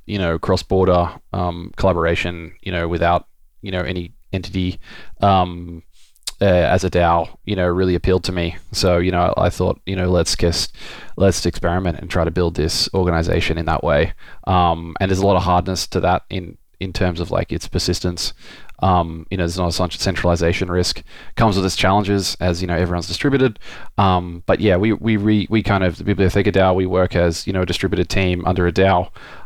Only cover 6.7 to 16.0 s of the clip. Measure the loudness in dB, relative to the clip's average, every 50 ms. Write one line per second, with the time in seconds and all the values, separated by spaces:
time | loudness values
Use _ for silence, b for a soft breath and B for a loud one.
6.7 | 2 2 0 0 2 2 4 4 4 2 0 -2 -8 -14 -8 -6 -4 -2 0 0
7.7 | 0 2 2 2 2 0 2 2 2 2 0 -2 -2 -2 -2 -4 -4 -8 -12 -10
8.7 | -6 0 2 2 2 4 2 2 2 2 2 2 2 2 0 0 0 0 -2 -2
9.7 | -2 -4 -6 -6 -4 -2 0 2 2 2 2 2 0 0 2 0 2 0 -4 -6
10.7 | B B B B B B B B B 2 2 4 4 2 0 -2 -2 0 -2 0
11.7 | 0 0 0 -2 -4 -4 -8 -4 -2 0 0 0 0 0 0 0 0 0 -2 0
12.7 | 0 -2 -4 -2 0 0 0 2 2 0 0 0 0 0 0 0 -2 -2 0 -2
13.7 | -2 0 0 2 2 2 2 0 -2 B B B B B B 0 2 4 4 4
14.7 | 2 0 -4 -10 -6 -4 -2 0 0 2 2 4 4 4 4 4 2 2 2 0
15.7 | -4 -4 -6 -4 -2 0